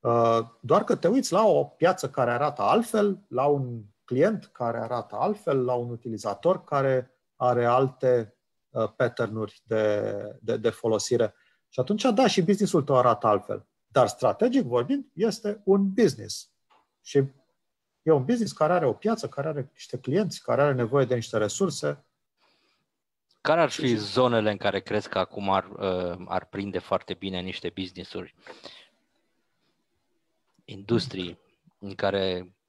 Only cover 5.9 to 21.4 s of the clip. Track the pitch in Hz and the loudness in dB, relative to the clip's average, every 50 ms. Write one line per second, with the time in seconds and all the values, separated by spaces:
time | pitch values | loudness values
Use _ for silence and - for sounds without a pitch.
5.9 | 120 117 _ 120 113 104 - 107 101 - - 170 185 175 - - 151 139 135 135 | -10 -12 _ -10 -10 -6 -6 -6 -6 0 0 0 0 0 -4 -4 -2 0 2 2
6.9 | 131 127 123 _ _ _ _ _ _ _ 127 123 123 120 120 120 120 127 135 131 | 2 0 -2 _ _ _ _ _ _ _ 0 0 2 2 2 4 4 4 2 0
7.9 | 135 _ - 127 123 120 113 104 _ _ _ _ _ _ _ _ _ 120 110 104 | -2 _ 0 2 2 2 0 -4 _ _ _ _ _ _ _ _ _ -4 -4 -4
8.9 | _ _ 127 117 - - 120 107 107 110 110 104 - _ _ _ 113 110 107 107 | _ _ -2 -2 0 -2 -4 -4 -2 -6 -6 -8 -10 _ _ _ -2 0 2 2
9.9 | 104 104 104 107 104 101 107 104 - - - 110 117 117 110 117 107 - - 117 | 0 0 -2 -4 -4 -6 -8 -10 -14 -12 -6 -4 -4 0 0 -2 -2 0 0 0
10.9 | 110 104 - - 127 117 117 107 _ _ _ _ _ _ _ _ _ - 127 - | 0 0 0 0 2 2 2 0 _ _ _ _ _ _ _ _ _ -6 -2 -2
11.9 | 208 208 - 269 220 208 269 208 - - 175 165 202 190 208 180 - 165 135 - | -2 0 2 2 4 4 4 4 4 2 2 2 2 2 2 2 2 0 2 4
12.9 | 139 127 123 123 113 - - 113 104 98 - - 104 101 - _ _ _ _ _ | 2 4 6 4 2 4 4 2 2 2 0 -4 -10 -10 -10 _ _ _ _ _
13.9 | _ 131 123 104 - - 127 117 98 - 208 254 240 277 202 131 120 120 123 156 | _ 2 2 2 2 0 0 0 2 2 0 2 2 2 0 2 0 0 0 0
14.9 | 277 285 269 _ _ 156 202 226 - - - 208 202 202 _ 190 190 202 196 196 | -2 -4 -4 _ _ -2 -2 -2 -2 -2 -6 -8 -8 -6 _ 2 4 4 4 2
15.9 | 190 247 233 175 131 107 104 98 - - - _ _ _ _ _ _ _ _ _ | 2 4 2 2 2 -2 -10 -12 -12 -12 -14 _ _ _ _ _ _ _ _ _
16.9 | _ _ _ - - 143 139 135 - _ _ _ _ _ _ _ _ _ _ _ | _ _ _ 0 0 2 2 2 -4 _ _ _ _ _ _ _ _ _ _ _
17.9 | _ _ _ 160 160 139 127 139 240 240 226 - - - 156 156 175 180 160 131 | _ _ _ 2 2 2 4 0 0 0 0 -4 0 0 0 2 2 2 2 0
18.9 | 104 - - 214 233 226 - - - - 143 156 151 147 135 - _ _ - - | -2 0 -2 -2 -2 -2 -4 -10 -8 -6 -6 -6 -6 -6 -8 -10 _ _ -18 -12
19.9 | - - - - 135 185 214 170 - - _ - 120 123 143 147 135 123 120 107 | -12 -10 -6 -2 -2 0 -2 -2 -6 -10 _ -2 0 2 2 2 2 0 0 0
20.9 | 127 143 135 120 127 120 110 - - 110 | 2 2 2 2 0 -4 -4 -4 -2 -2